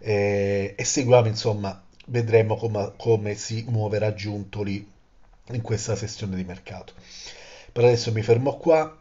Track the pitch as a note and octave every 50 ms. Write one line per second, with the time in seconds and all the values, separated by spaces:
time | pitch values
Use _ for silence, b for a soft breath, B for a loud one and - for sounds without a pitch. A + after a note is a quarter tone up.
0 | - A2 G#2+ G2+ G2+ G2+ G2+ G2+ G2 G2 G2+ G2+ G2 G2+ - - A#2+ - - D#3
1 | C3+ A#2+ B2 B2 A#2 A2 G#2+ - - A#2 G#2+ G#2 G2+ F#2+ F#2 - _ - _ _
2 | - - B2 A#2+ A#2 G#2+ A2 A2+ A2 G#2+ A2 - - A2+ G#2+ G#2+ F#2+ - - -
3 | - A#2+ A2+ G#2+ G#2 G#2 G#2 G2+ - - A2+ A2+ A2+ B2+ A#2 A2+ G#2+ G#2 G#2 G#2
4 | G2+ A2 G#2 F#2+ G2+ G#2 G#2 G#2 G2 F#2+ - G#2 G#2 G2 G2 G2+ G#2 - - _
5 | _ _ _ _ - - - _ _ - - B2 A2+ - A2+ G#2 - - G#2+ -
6 | A2+ G2+ - - A2 G2 F#2 F#2 F#2 F2+ F2+ F#2 - - G2 F2+ F2 - - B
7 | B B B B B B B B B B B B B B B A#2+ A#2 B2 A#2+ A2+
8 | - A#2+ A2 A2 G#2+ - A#2 A#2+ C3 C#3 C#3 - - E3 D#3+ D#3+ D3+ D#3 - -